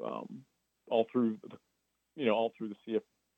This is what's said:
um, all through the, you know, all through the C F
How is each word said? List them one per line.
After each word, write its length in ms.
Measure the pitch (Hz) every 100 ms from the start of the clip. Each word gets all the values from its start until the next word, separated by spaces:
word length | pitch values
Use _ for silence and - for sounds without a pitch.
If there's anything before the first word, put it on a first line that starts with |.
| 57
um, 360 | 55 - 127 135 _ _ _ -
all 180 | 120 113
through 280 | 127 117 110 -
the, 60 | - _ _ _ _ _ -
you 80 | 127
know, 80 |
all 180 | 107 117 -
through 100 | 110
the 80 | 101 -
C 120 | 110
F 60 | - _ _